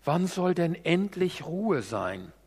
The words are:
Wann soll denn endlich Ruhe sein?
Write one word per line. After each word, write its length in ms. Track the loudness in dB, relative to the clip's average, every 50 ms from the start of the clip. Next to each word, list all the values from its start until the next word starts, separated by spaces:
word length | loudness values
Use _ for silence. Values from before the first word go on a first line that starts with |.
| _
Wann 220 | 2 2 2 2
soll 300 | 0 0 0 2 2 4
denn 180 | 4 2 0 0
endlich 720 | -2 0 2 2 2 2 -2 0 0 0 0 0 -4 -8
Ruhe 380 | -6 -4 -2 0 0 0 0 0
sein? 500 | -2 -4 -2 -2 -2 -4 -6 -10 -14 -18 _ _